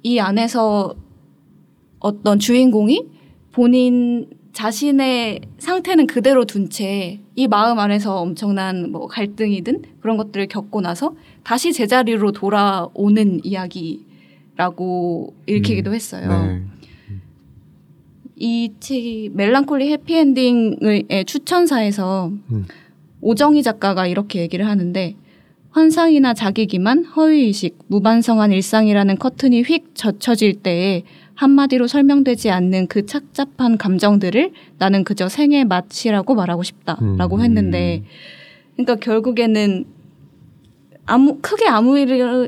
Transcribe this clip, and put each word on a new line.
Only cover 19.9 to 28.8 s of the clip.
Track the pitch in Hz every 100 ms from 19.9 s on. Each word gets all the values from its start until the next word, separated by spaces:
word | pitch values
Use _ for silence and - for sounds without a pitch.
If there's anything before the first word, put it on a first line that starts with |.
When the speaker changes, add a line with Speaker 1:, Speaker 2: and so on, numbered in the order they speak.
Speaker 1:
해피엔딩의 | 294 - 330 294 262 254 240 220 - 214 208 208 196 196
추천사에서 | 285 - 359 349 269 208 208 185 190 175 208 -
Speaker 3:
음. | 110 92 - _ _ _ _
Speaker 1:
오정희 | 214 226 294 294
작가가 | 247 208 196 185 185
이렇게 | 196 208 190
얘기를 | 170 180 214
하는데 | 202 175 185 175 - _ _ _ _ _
"환상이나 | 311 320 320 330 302 262
자기 | 226 208 220 214
기만, | 185 196 269
허위의식, | 339 - 311 311 240 202 175 - -
무반성한 | 202 202 226 233 226 214
일상이라는 | 190 190 220